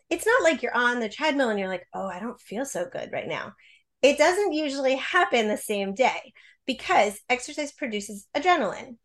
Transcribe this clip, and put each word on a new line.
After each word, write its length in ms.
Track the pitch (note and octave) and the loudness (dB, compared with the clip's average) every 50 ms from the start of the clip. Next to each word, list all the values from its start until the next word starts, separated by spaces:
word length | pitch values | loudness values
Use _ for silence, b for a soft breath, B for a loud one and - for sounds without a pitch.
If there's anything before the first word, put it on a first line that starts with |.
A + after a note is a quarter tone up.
| _ - | _ -6
it's 140 | E4+ E4+ - | -4 -2 2
not 160 | G#4+ A#4+ C5 F4 | 2 4 4 4
like 180 | E4 D#4 A#3 | 4 2 2
you're 160 | B3 - - | -2 -2 0
on 220 | A#3+ B3 A#3+ B3 B3 | 2 2 2 0 0
the 100 | A3+ G3+ | -4 -4
treadmill 400 | - - D4 D#4 C#4 C#4 C4 A3+ | -4 -2 -2 0 2 2 2 0
and 100 | G#3 G3+ | 0 -2
you're 80 | F#3+ | -2
like, 200 | F#3+ F#3 F3 - _ - | -4 -4 -6 -8 _ -10
"Oh, 120 | F#3 F#3+ | -8 -8
I 120 | F#3+ F3 F3+ | -6 -8 -8
don't 200 | G#3+ B3 B3 - | -10 -10 -12 -12
feel 260 | - - F#3+ A3+ C#4 | -14 -10 -8 -8 -6
so 200 | C#4 - F3 F3 F3 | -6 -4 -6 -6 -6
good 200 | - - - - | -6 -10 -10 -8
right 160 | - C3+ - | -8 -8 -6
now." 260 | - D3+ A#2 - - - b b b b b b b _ - | -6 -6 -6 -8 -10 -14 b b b b b b b _ 4
It 160 | - C#4+ C4+ | 4 4 6
doesn't 360 | - D4+ E4+ F4+ G4+ G#4 F#4 D4+ | 6 4 4 4 4 0 0 0
usually 420 | D#4 D#4 C#4 C4+ C#4 C4 B3+ C4 | -2 -2 -2 -2 0 0 0 0
happen 520 | C4+ - - - F4+ F4 F#4 C#4 A#3 G#3+ | 0 -2 2 2 2 4 4 2 2 2
the 100 | G#3+ G#3 | 2 -2
same 380 | - - - G#3 G3+ G3 F#3+ G3 | -4 -4 -4 -4 -4 -4 -4 0
day 380 | B3 B3+ A3 D#3+ E3+ - - b b b b b b - | 2 2 2 2 -2 -10 -16 b b b b b b -6
because 520 | - B3+ - - - F#4 C4 G3+ G#3 G3+ - _ | -6 -6 -6 -2 2 4 4 4 2 0 -6 _
exercise 440 | - B3+ B3 - - D4 D#4 D4 C#4+ | -2 -2 -2 -2 -10 -8 -8 -8 -8
produces 560 | - - D4+ A#3 G#3+ G#3 G3+ - G#3 G3+ - _ - | -6 -8 -8 -6 -6 -6 -8 -8 -12 -14 -14 _ -6
adrenaline. 600 | D4 D4 F4+ F4+ D#4+ A3 F3 - - - C4+ A#3 _ | 0 2 4 4 4 2 -2 -2 -6 -12 -16 -18 _